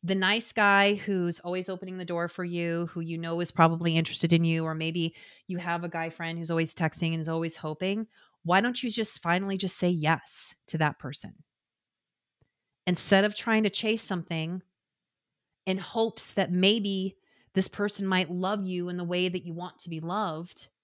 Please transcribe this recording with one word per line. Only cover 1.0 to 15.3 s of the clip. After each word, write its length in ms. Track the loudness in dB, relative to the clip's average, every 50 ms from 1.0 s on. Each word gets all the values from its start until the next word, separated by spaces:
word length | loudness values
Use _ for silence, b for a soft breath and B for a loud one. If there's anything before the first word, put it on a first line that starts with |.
| -2 -2 0 0 0 0 -2 -4
always 280 | -6 -4 -4 -4 -4 -6
opening 300 | -8 -8 -8 -10 -10 -10
the 60 | -6
door 220 | -4 -2 -2 -2 -4
for 160 | -4 -6 -6
you, 420 | -4 -2 -2 -2 0 0 -2 -2
who 140 | -4 -4 -8
you 180 | -6 -6 -6 -6
know 220 | -4 -4 -2 -2
is 100 | -2 -4 6
probably 440 | 8 8 8 8 4 0 2 4
interested 360 | 4 2 2 -2 0 4 6 6
in 120 | 6 6
you, 200 | 4 2 2 0
or 100 | -2 -2
maybe 400 | -2 -4 -2 0 0 -2 -2 -2 B B B B B B
you 120 | _ -8 -6
have 260 | -4 -2 -4 -2 -4
a 40 | -4
guy 180 | -4 -4 -6 -6
friend 300 | -6 -8 -8 -6 -6 -6
who's 120 | -4 -2
always 240 | 0 0 0 0 0
texting 380 | 0 0 0 0 0 -2 0 0
and 80 | 0
is 80 | -2 -2
always 280 | -2 -2 -2 -4 -6
hoping, 500 | -6 -8 -8 -6 -4 -2 -2 -2 -2 -4 b b b b b b b _
why 180 | 4 4 4 4
don't 200 | 4 -2 -2 -4
you 80 | -4
just 300 | -2 -2 -2 -4 -4 -6
finally 380 | 0 0 0 2 2 -2 -2 -2
just 180 | -2 -4 -2
say 140 | 0 2 2
yes 640 | 2 2 2 2 2 0 -2 -8 -8 -8 -6 -8 -10 _ _ -8
to 100 | -2 0
that 200 | 0 0 0 _
person? 360 | -10 -10 -10 -10 -12 -12 -16 _ -20 _ _ _ _ _ _ _ _ _ _ _ _ _ _ _ _ _ _ _ _ _ _ _ _ _ _ _ _
Instead 380 | -2 0 0 4 6 6 6 6
of 100 | 4 0
trying 280 | -4 -2 2 2 2 2
to 80 | 2
chase 320 | 0 -2 -2 -2 -2 -2 -2
something 600 | -4 -6 -6 -6 _ -4 -4 -4 -4 -6 -8 -10 _ _ _ _ _ _ _ _ _ _ _ _ _